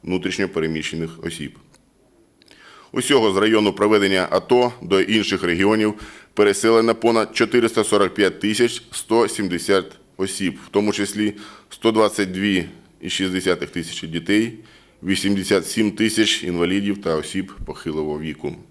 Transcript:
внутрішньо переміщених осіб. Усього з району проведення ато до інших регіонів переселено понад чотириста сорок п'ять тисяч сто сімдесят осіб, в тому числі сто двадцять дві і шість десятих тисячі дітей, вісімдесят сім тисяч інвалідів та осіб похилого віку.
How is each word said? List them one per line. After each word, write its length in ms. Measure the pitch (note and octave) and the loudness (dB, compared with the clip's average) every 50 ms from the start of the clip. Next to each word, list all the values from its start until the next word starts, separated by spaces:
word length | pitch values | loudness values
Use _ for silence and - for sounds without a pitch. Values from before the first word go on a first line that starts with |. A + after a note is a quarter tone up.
| - | -4
внутрішньо 460 | F2+ F#2 F2+ F2 F#2 F2+ - G2 F#2 | -4 -4 -2 -2 -4 -2 -2 -4 -2
переміщених 600 | - E2+ D#2+ D#2+ D#2+ D#2 D#2 - - E2 E2 D#2+ E2 - - | -2 -2 -2 -2 -4 -4 -6 -8 -8 -8 -8 -8 -10 -10 -10
осіб. 320 | E2+ E2 - D2 C2 - - _ _ _ _ _ _ _ _ _ _ _ _ _ _ _ _ _ _ - _ - - - - - _ - | -10 -10 -10 -12 -14 -14 -18 _ _ _ _ _ _ _ _ _ _ _ _ _ _ _ _ _ _ -20 _ -20 -20 -20 -20 -20 _ -4
Усього 360 | - A#2+ - C#3+ C3 A2 G#2+ | -4 0 2 2 4 4 4
з 60 | F#2+ | 4
району 360 | G2 G#2 A2 A2 G#2+ G#2 G2+ F#2+ | 4 4 4 4 4 4 2 2
проведення 540 | G#2 G#2 G#2 G#2+ G#2 G2 F#2+ F#2+ F#2 F2+ - | 2 2 4 4 4 4 4 2 2 0 2
ато 440 | - F#2 - - B2+ B2 B2 B2 A#2+ A#2+ | 0 -2 2 4 4 4 4 2 -2 -8
до 200 | - E2+ F#2+ F#2+ | -2 0 2 2
інших 420 | F#2 - G#2+ A2 G2+ - G2 F2+ - | 2 2 2 0 0 0 -2 -2 0
регіонів 500 | F2 E2+ E2+ F#2+ G2+ A2 A2 G#2+ G#2+ G#2 G#2+ - - - - - _ _ | 0 0 2 2 2 4 2 2 0 -2 -4 -14 -18 -20 -20 -20 _ _
переселено 640 | - G#2 G#2 G2 - - A2+ A2+ A2+ A2+ A2+ A2+ | 4 4 4 4 4 2 4 4 6 4 4 0
понад 400 | A2+ - A#2 A2+ A2+ G#2+ - - | 2 2 2 2 2 0 0 0
чотириста 480 | - A#2+ G#2 A2 B2 A2+ A2 - A#2 G#2+ | -2 -2 2 4 2 2 4 2 0 0
сорок 300 | - - G2+ G2+ F#2 - | 2 2 2 2 2 2
п'ять 260 | - G2+ F#2 - - | 2 2 2 2 0
тисяч 440 | - G#2+ G#2+ G#2+ A#2+ A#2 A#2 - - - | -2 -2 2 2 2 2 0 -4 -12 -12
сто 360 | - - - - A2+ A#2 A#2 | -14 -14 -4 0 2 2 2
сімдесят 580 | - - - G#2 F#2 F2 E2+ - - G2 F#2+ F#2 - - - _ _ _ | 2 0 -4 -4 -2 -2 -4 0 2 2 2 0 -2 -14 -20 _ _ _
осіб, 400 | - F#2+ G2 - - G2 F2 - - - | -6 -6 -4 -4 -4 -4 -4 -4 -6 -16
в 40 | - | -2
тому 240 | - G2+ G#2 G#2 G2 | 0 0 2 2 0
числі 400 | F#2+ G2+ G2 - G#2 G#2+ G#2 G2+ - - - - - - _ | -2 -4 -4 -2 -2 -2 -2 -2 -6 -16 -20 -20 -20 -20 _
сто 220 | - - - A2+ | -20 0 0 2
двадцять 400 | A2+ A2 A2 G#2 - - G2+ F#2 | 4 4 2 2 2 -2 -4 -4
дві 340 | F#2 F#2 G2 G#2 G2 F2+ E2 - - - _ _ _ _ | -4 -4 -2 0 0 0 -2 -4 -14 -20 _ _ _ _
і 80 | - F#2 | -10 -8
шість 220 | - - F#2+ F#2+ | -4 -4 -2 -2
десятих 380 | F#2 F#2 - F#2+ F2 E2+ F2 - | -2 -2 0 0 0 0 -2 -8
тисячі 380 | - F2 D#2+ E2 - - - | -8 -10 -8 -8 -10 -12 -10
дітей, 460 | D#2+ D#2+ E2+ E2 E2+ G2+ G#2+ A2+ A#2 A#2+ - - - - - _ _ _ _ - | -8 -8 -8 -2 0 2 2 2 0 -6 -14 -20 -20 -20 -20 _ _ _ _ -4
вісімдесят 640 | F2+ G2 F2+ - G2 G2+ G2 F#2 - G#2+ F#2+ E2+ | -4 -4 -2 0 0 0 0 0 0 0 0 0
сім 240 | - - A2+ A2 G#2 | -2 -2 0 0 0
тисяч 520 | - - A#2 A2 G#2 A2 A2 G2+ - - - | 0 0 -2 0 2 0 0 0 0 -4 -4
інвалідів 580 | F2+ F2 E2+ F2 F2 F#2+ G2+ G2+ G2+ G2+ G2+ | -6 -2 -2 0 0 0 -2 -2 -2 -4 -4
та 140 | - E2+ D#2+ | -4 -4 -4
осіб 360 | D#2 D2+ - - F#2+ F2+ - - - - | -4 -4 -6 -8 -8 -8 -8 -12 -14 -14
похилого 540 | - D#2 - - E2+ D2+ D#2 D#2 D2+ D2+ D2+ | -14 -14 -10 -8 -6 -6 -4 -4 -4 -6 -6
віку. 360 | D#2 D#2 D2 - - C#2+ - D#2+ - _ | -8 -10 -10 -8 -10 -10 -10 -10 -18 _